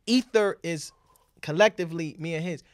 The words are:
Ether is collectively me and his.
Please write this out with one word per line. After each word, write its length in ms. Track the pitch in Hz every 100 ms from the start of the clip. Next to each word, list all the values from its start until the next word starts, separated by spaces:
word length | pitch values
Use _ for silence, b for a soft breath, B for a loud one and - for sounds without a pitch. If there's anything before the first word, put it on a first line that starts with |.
| -
Ether 520 | 254 - 220 202 -
is 300 | 165 160 - _ _ _ _ _
collectively 720 | - 156 214 - 170 170 160 -
me 160 | 160
and 100 | 160
his. 180 | 175 156 -